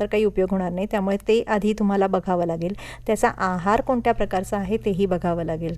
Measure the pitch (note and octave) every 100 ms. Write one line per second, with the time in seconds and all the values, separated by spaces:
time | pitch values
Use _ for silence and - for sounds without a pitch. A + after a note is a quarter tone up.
0 | G#3 G#3+ G#3+ F#3+ F#3 F#3+ F3+ F3 G#3 G#3+
1 | F#3+ G3+ - A3+ - G#3+ G#3 G#3+ G3+ G3
2 | F#3+ F#3+ F#3+ F3+ E3+ E3 E3+ G3+ - -
3 | - G#3 A#3+ C#3 F#3+ F#3 F3+ A3+ - B3
4 | A#3 A3+ G3+ F#3+ G3 G#3 F#3+ A3+ A3+ F#3
5 | G3 F3+ F3 E3+ E3 D#3+ E3